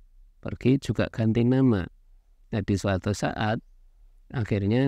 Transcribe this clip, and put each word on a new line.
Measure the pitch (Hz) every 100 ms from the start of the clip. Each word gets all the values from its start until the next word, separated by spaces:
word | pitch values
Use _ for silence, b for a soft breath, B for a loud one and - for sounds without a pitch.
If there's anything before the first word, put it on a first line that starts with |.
| - - - _
pergi | - - 120 139
juga | - 110 101
ganti | - 110 110
nama. | 120 131 131 104 82 - _ - _ _ -
Nah, | 113
di | 98 101
suatu | 101 95 101
saat | 101 151 - 110 110 - - - _ - - -
akhirnya | 127 107 104 101 120